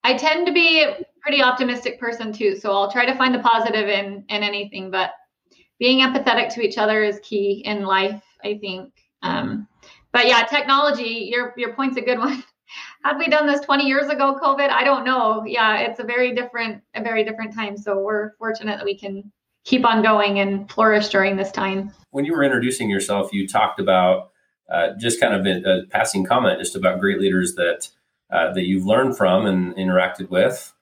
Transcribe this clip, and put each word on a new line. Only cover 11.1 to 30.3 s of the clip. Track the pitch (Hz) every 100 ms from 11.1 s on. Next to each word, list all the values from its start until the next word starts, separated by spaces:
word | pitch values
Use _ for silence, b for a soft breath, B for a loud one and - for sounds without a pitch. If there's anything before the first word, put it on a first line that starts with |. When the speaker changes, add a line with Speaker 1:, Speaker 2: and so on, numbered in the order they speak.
| 226 196
Speaker 1:
your, | 240 240 240
your | 233
point's | 233 269 254
a |
good | 240 240
one. | 262 262 -
<laughs> | _ _ B B B
Had | 277 285
we | 330
done | 302 294
this | 285
twenty | - 277 277
years | 269 285
ago, | 294 277 277
covid? | 269 277 285
I | 240
don't | 254 277
know. | 247 254 220 220
Yeah, | 214 240 220 208
it's | 233 220
a |
very | 220 240 247 240
different, | 240 233 226 - _
a | 214
very | 220 220
different | 214 214 214 214
time. | 208 208
So | 208 196
we're | 202 214 214 _
fortunate | 226 220 214 202
that | 202
we | 196
can | 202 196 202 _ _ _
keep | - 254 240
on | 220
going | 220 214 202 196
and | 196 196 -
flourish | - 220 208 208
during | 196 196 196
this | 196
time. | - 190 190 202 _ _
Speaker 2:
When | 139 143
you |
were | 165
introducing | 139 123 123 127 110
yourself, | 98 - 101 95
you | 98 95
talked | 104 107 -
about, | 98 92 90 92 - _ _ _ _
uh, | 85 85 98
just | 117 117
kind | 117
of | 98 95
a, | 90 95
a | 92 -
passing | 107 110 98
comment | 92 120 101 -
just | - 95
about | 90 90
great | 98 92
leaders | 98 92 87 -
that, | 85 - - _ _ _ _
uh, | 85 82
that | 92 90
you've | 95 95
learned | 113 131 -
from | 95 95 104
and | 92 90 95
interacted | 92 92 90 -
with. | 90